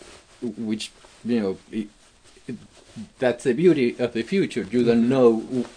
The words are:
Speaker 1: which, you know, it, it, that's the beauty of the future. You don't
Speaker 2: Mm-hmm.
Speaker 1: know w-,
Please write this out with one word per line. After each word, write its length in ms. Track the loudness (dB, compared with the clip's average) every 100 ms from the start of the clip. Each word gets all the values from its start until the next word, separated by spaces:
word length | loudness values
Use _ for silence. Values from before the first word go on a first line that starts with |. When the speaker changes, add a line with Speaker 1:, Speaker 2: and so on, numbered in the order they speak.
| -20 -20 -20 -12
Speaker 1:
which, 500 | -10 -8 -6 -6 -8 -16 -20 -12
you 160 | -4 -2
know, 180 | -2 -4 -8
it, 180 | -10 -10 -14 _ _ -20 -20 -16
it, 80 | -16 -16 -20 -20 -18 -18 -4
that's 240 | -2 0
the 100 | -2
beauty 420 | 2 4 4 2 0
of 140 | -4
the 100 | -4
future. 400 | -2 -2 -2 -4
You 200 | -4 0
don't 180 | 2 2
Speaker 2:
Mm-hmm. 80 | 2
Speaker 1:
know 320 | 4 6 4
w-, 240 | 0 -6 -6